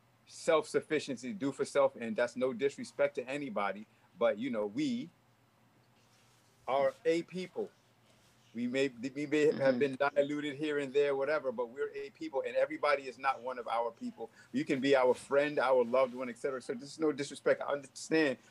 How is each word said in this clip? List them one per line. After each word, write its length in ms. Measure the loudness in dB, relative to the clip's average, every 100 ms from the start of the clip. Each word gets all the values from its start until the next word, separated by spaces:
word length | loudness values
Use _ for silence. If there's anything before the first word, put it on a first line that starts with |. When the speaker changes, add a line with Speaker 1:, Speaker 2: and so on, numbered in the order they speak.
| _ _ _
Speaker 1:
self-sufficiency, 1040 | -6 2 2 2 -2 0 -2 -2 -8 -6
do 220 | -4 -4
for 100 | -2
self, 320 | 0 4 2 2
and 180 | -6 -2
that's 180 | -2 0
no 160 | -2
disrespect 640 | 0 -2 -4 -12 -2 -2 0
to 140 | -6
anybody. 580 | -6 -4 -2 -2 -4 -12 _ _ 0
But, 180 | 0 0
you 120 | -2
know, 160 | -2 -2
we 440 | -2 -2 -2 -6 _ _ _ _ _ _ _ _ _ _ _ _ _ _ _ -2
are 260 | 0 0 0 0
a 160 | 0
people. 460 | -2 -8 -8 -8 -8 _ _ _ _ _ _ _ _
We 140 | -6 -2
may, 240 | 0 0 -2 -8 -6
we 100 | 0
may 180 | 4 4
have 100 | 4
Speaker 2:
Mm-hmm. 240 | 4 4
Speaker 1:
been 180 | 2 2 0 2
diluted 400 | 0 0 -4 -4
here 240 | -2 -2
and 140 | 0
there, 220 | 2 2 2
whatever, 380 | 0 0 -2
but 160 | -4 -6
we're 200 | -4 -6 -6
a 140 | -12
people, 340 | -10 -4 -2 -2
and 100 | 0
everybody 460 | 0 2 2 2
is 140 | -2 -4
not 240 | -2 -2
one 160 | -6 -8
of 100 | -4
our 240 | -2 -2
people. 380 | -4 -10 -8 -14 -14 -8
You 140 | -6 -2
can 160 | 0
be 120 | 4 6
our 180 | 6
friend, 440 | 4 2 2 2 2
our 280 | 4 4 4
loved 280 | 2 2
one, 160 | -2 -8
et 80 | -6
cetera. 240 | -6 -6
So 120 | -6
this 160 | -8 -8
is 100 | 0
no 140 | 0
disrespect. 480 | 0 -4 -2 2 2 0
I 60 |
understand 680 | -4 -6 -16 0 2 2 0 -8